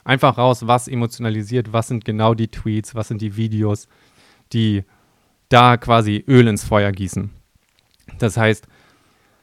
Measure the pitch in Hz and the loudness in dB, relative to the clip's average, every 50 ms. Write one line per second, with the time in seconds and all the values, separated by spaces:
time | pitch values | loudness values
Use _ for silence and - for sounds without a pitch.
0 | - 120 135 127 151 139 - - 123 127 123 - 117 113 123 123 - - 135 120 | -4 -2 0 2 2 0 2 2 0 0 0 0 0 0 0 0 -2 -4 -6 -4
1 | 120 113 - - 117 113 107 110 104 104 123 123 107 107 107 113 110 - 127 110 | -4 -6 -6 -6 -6 -4 -4 -4 -6 -4 -4 -4 -4 -2 -4 -4 -4 -4 -6 -8
2 | - - 107 107 110 113 113 110 113 - - - - 113 107 110 107 - - 113 | -6 -6 -2 0 2 2 2 0 -2 -4 -6 -8 -6 -6 -4 -6 -6 -8 -10 -10
3 | 107 - 117 104 110 104 101 110 113 110 107 107 107 104 104 - - _ _ _ | -8 -8 -8 -8 -8 -8 -6 -4 -4 -4 -2 -2 -2 -2 -2 -4 -8 _ _ _
4 | _ _ _ _ _ _ _ _ _ - - 113 113 107 104 98 95 _ _ _ | _ _ _ _ _ _ _ _ _ -6 -2 0 0 0 0 -2 -4 _ _ _
5 | _ _ _ _ _ _ _ _ _ - 127 120 123 123 120 120 - - 117 117 | _ _ _ _ _ _ _ _ _ 2 4 6 6 6 4 2 2 2 2 2
6 | 107 104 107 104 - - 135 123 120 113 104 101 - - 110 104 101 101 95 95 | 2 2 -2 -2 0 4 6 6 6 6 2 -2 -2 0 0 2 2 0 -2 -4
7 | 98 90 - 98 104 104 - - _ _ _ _ _ _ _ _ _ _ _ _ | -6 -6 -6 -6 -8 -8 -12 -18 _ _ _ _ _ _ _ _ _ _ _ _
8 | _ - - - 123 107 - 113 110 110 107 - - _ _ _ _ _ _ _ | _ -18 -8 -4 -4 -2 0 0 0 0 0 -2 -6 _ _ _ _ _ _ _
9 | _ _ _ _ _ _ _ _ | _ _ _ _ _ _ _ _